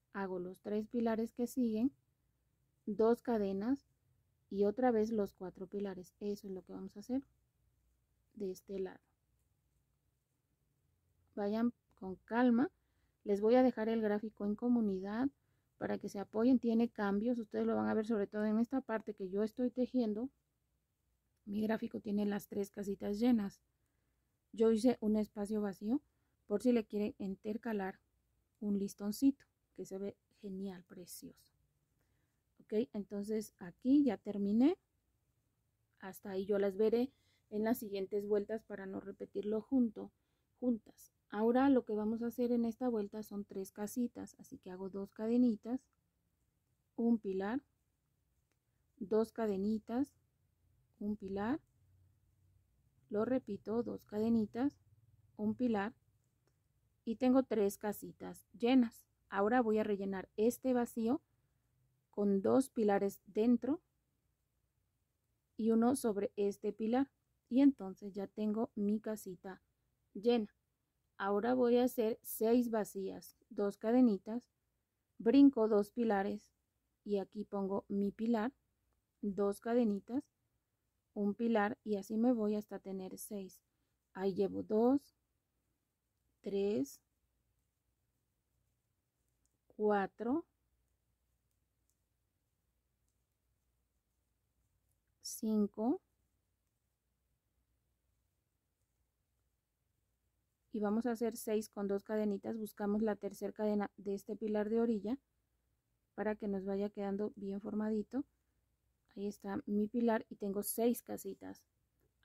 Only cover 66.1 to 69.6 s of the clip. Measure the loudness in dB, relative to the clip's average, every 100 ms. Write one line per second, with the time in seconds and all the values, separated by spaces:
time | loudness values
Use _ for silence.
66.1 | -2 -2 -2 -2 -2 -6 -4 0 0 0
67.1 | _ _ _ -2 4 6 4 -4 -12 -12
68.1 | -8 -8 -4 -4 -2 -4 -4 -2 -2 -4
69.1 | -8 -10 -14 -16 -18